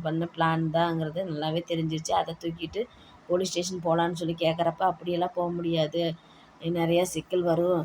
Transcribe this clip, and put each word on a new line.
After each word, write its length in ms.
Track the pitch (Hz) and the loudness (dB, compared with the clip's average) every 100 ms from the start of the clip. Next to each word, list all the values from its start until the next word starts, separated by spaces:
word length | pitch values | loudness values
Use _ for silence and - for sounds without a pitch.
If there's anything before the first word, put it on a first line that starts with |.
பண்ண 260 | 160 160 170 | -2 -2 -4
பிளான் 380 | 165 160 165 160 | 0 2 2 2
தாங்கிறது 500 | 165 170 165 156 160 190 | 2 2 0 -2 -4 -4
நல்லாவே 360 | 151 156 165 170 | -4 -2 -2 -2
தெரிஞ்சிருச்சு. 480 | 165 160 160 160 | -2 0 -2 0
அதை 200 | 165 165 165 | 0 0 -4
தூக்கிட்டு 480 | 170 165 160 196 247 - - - | -8 -6 -6 -6 -8 -10 -20 -20
போலீஸ் 280 | - 180 185 | -2 0 0
ஸ்டேஷன் 320 | 175 180 185 | -2 -4 -4
போகலான்னு 360 | 170 165 170 170 | 0 2 2 0
சொல்லி 160 | 165 170 | -4 0
கேட்குறப்ப 480 | 165 165 170 165 190 | 0 2 0 2 0
அப்படியெல்லாம் 500 | 170 175 170 180 180 | 0 -2 0 0 0
போக 140 | 175 | -2
முடியாது, 500 | 175 170 165 151 165 170 165 - - - - 165 | -2 0 0 0 0 -2 -4 -12 -20 -20 -8 -4
நிறையா 320 | 170 165 170 180 | 0 4 4 2
சிக்கல் 380 | 160 - 180 | -2 -2 0
வரும். 380 | 175 165 175 175 | 2 2 4 2